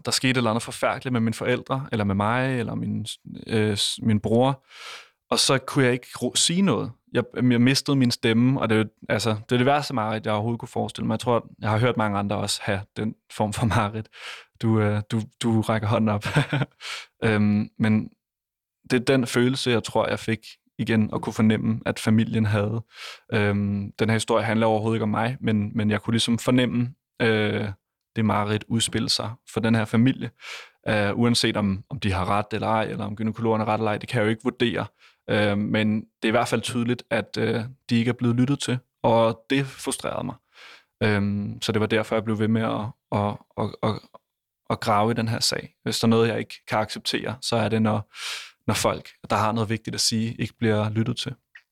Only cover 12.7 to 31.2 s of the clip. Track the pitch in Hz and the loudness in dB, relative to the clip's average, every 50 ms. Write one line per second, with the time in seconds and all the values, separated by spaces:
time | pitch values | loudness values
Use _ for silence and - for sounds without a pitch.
12.7 | 101 95 98 - _ 113 107 110 - - _ _ - - 113 104 101 - 113 110 | -4 -4 -6 -8 _ -6 -6 -6 -6 -8 _ _ -6 -4 -2 -2 0 0 0 0
13.7 | 85 120 107 101 113 110 107 - - - - - - - - _ _ - - 113 | 2 2 0 0 -2 -6 -10 -10 -14 -18 -18 -16 -16 -18 -20 _ _ -4 0 2
14.7 | 110 110 104 104 104 107 107 - 120 110 107 - - - - 117 110 110 107 - | 2 2 2 2 0 -2 -2 -4 -4 -4 -4 -6 -8 -4 -2 0 2 2 2 0
15.7 | 113 107 104 104 107 101 110 107 104 104 - - - 151 135 - - 139 156 - | 0 0 0 0 0 2 2 2 0 -2 -2 -2 0 0 0 0 -2 -2 -4 -4
16.7 | _ _ - - - - - - _ _ - 113 107 104 104 104 104 104 110 - | _ _ -14 -12 -12 -12 -14 -18 _ _ -2 0 2 2 2 2 2 2 0 -2
17.7 | - - 113 110 107 107 - - - _ _ _ _ _ _ _ _ _ _ _ | -4 -2 0 2 2 2 0 -4 -10 _ _ _ _ _ _ _ _ _ _ _
18.7 | _ _ _ - 127 123 117 - 135 131 117 - - 123 120 123 131 135 - 127 | _ _ _ -2 0 0 2 4 2 2 2 0 2 2 2 2 2 0 0 0
19.7 | 120 107 - - - 110 107 - - 113 - - 113 - - - - - _ _ | 0 0 0 0 0 0 0 0 -2 -4 -2 -4 -4 -4 -6 -12 -20 -20 _ _
20.7 | _ - 110 113 113 110 107 104 - - - 117 107 - 110 110 110 - - 110 | _ -6 -2 0 2 2 2 0 -2 -4 -6 -4 0 2 4 4 4 2 0 -2
21.7 | 113 123 - - 120 - - 113 110 110 113 - - 113 110 101 107 104 101 107 | -2 -2 -4 -4 -6 -2 0 2 4 4 2 2 0 0 2 2 2 2 0 0
22.7 | 110 117 - _ - - - - - - _ - 113 107 104 104 101 101 101 101 | -2 -4 -8 _ -14 -18 -16 -16 -16 -18 _ -4 0 0 2 2 2 0 0 0
23.7 | 101 101 101 101 - - 117 110 113 110 - - 117 110 104 113 107 110 113 113 | -2 -2 -4 -6 -4 -2 0 2 2 0 2 2 2 2 2 2 2 2 4 4
24.7 | 110 107 107 113 113 110 107 107 107 107 110 117 131 - - 120 107 104 101 107 | 2 2 2 0 0 0 0 0 0 0 0 -2 -2 -2 -2 0 0 0 0 -2
25.7 | - 113 104 107 104 101 - - 113 113 - - 117 113 - - 123 127 123 117 | -2 -2 0 0 0 0 0 0 0 0 2 2 0 0 2 2 4 4 4 2
26.7 | - 120 123 123 - - _ _ _ - 120 113 110 110 107 104 104 107 107 104 | 0 -2 -2 -2 -6 -12 _ _ _ -2 0 2 2 2 2 0 0 -2 -4 -4
27.7 | 98 - _ _ _ _ _ _ _ 113 110 104 104 104 104 104 107 107 - - | -8 -10 _ _ _ _ _ _ _ 0 0 2 2 0 0 0 -2 -2 -2 -2
28.7 | - 113 107 - - 110 110 107 - - 117 110 120 - _ - - 110 107 113 | -2 -2 -2 -2 -2 -2 -2 -2 -2 -2 -4 -6 -10 -12 _ -8 -4 -2 2 2
29.7 | 117 113 107 - - 113 120 131 139 - - 117 - _ - - - - - - | 2 2 2 2 4 4 4 4 4 0 -4 -10 -10 _ -16 -16 -16 -16 -16 -18
30.7 | _ _ _ - 110 107 101 101 98 110 | _ _ _ -2 0 0 0 0 0 2